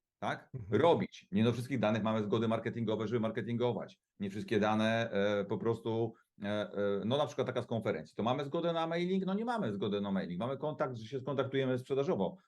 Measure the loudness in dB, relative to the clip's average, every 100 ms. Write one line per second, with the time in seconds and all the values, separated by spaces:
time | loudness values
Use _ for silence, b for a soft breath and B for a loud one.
0 | _ _ -6 -6 -8 -12 0 6 6 6
1 | 2 -6 -4 2 4 2 -2 0 2 2
2 | 2 0 2 2 2 0 -2 -2 -2 0
3 | 0 0 -2 -2 -4 0 0 0 -6 -14
4 | _ -8 -8 -6 -2 2 4 4 2 2
5 | 0 0 2 2 0 -2 0 -2 -2 0
6 | -2 B _ -10 -4 -2 -2 -2 0 0
7 | 0 2 0 0 -2 -2 -4 -2 0 -2
8 | -4 -2 0 0 -2 -2 0 0 0 0
9 | 0 0 0 0 0 -2 -2 0 0 0
10 | 0 0 0 -2 -4 -2 -4 -2 -4 -4
11 | -8 -6 -2 -2 0 0 0 0 0 0
12 | 0 0 0 B